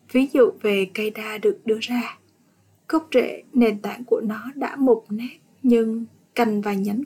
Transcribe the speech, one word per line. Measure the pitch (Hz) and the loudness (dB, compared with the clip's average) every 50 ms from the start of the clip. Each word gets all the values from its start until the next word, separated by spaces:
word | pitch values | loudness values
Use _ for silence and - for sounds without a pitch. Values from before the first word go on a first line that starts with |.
| _ _ | _ _
Ví | - 254 269 277 | 0 0 0 2
dụ | - 277 233 - - - | 4 4 4 4 2 -2
về | - 208 202 196 190 190 - | -2 0 0 0 -2 -2 -4
cây | 214 214 214 | -6 -6 -6
đa | 208 220 214 214 214 214 | -6 -8 -10 -10 -8 0
được | 214 208 196 - _ | 0 0 0 0 _
đưa | 226 220 220 | -2 -2 -2
ra. | 220 240 247 240 - - - - _ _ _ _ _ _ _ _ _ _ _ _ _ - | -2 -4 -4 -4 -4 -6 -12 -16 _ _ _ _ _ _ _ _ _ _ _ _ _ -2
Gốc | 320 320 320 - | -2 -2 -2 2
rễ, | - 247 - - - - - _ | 2 2 2 0 -6 -12 -16 _
nền | - 247 240 214 208 208 | 2 4 4 4 2 -2
tảng | - 208 208 240 247 | -8 -10 -10 -12 -2
của | - - - | -2 -2 0
nó | 226 208 220 220 226 262 285 | 0 -4 -6 -8 -10 -14 -8
đã | 277 254 - - | -8 -8 -8 -2
mục | 277 262 254 226 226 - - | 0 4 4 4 2 0 -6
nát, | 208 220 240 254 - - _ _ _ _ | -8 -8 -8 -10 -12 -16 _ _ _ _
nhưng | - 247 240 233 226 226 220 226 226 - _ _ _ _ _ | 2 4 4 4 2 0 -2 -6 -8 -12 _ _ _ _ _
cành | - 233 220 208 208 | 0 0 0 0 -2
và | 202 208 202 | -2 -2 -2
nhánh | 196 196 208 208 247 285 | -2 -2 -2 -2 -4 -6